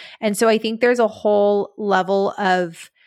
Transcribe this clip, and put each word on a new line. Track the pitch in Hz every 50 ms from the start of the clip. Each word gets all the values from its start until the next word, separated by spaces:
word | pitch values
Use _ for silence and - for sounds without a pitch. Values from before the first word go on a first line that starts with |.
| - - - -
And | - 220 208
so | - 233 226
I | 220 220
think | 220 220 226 226
there's | 240 240 247 240
a | 226 208
whole | 214 - - 214 208 202 202 208 208 202 196 - _ -
level | 214 202 185 185 180 175 196 196 196 196 - -
of | 208 185 185 180 180 170 170 - - - _ _ _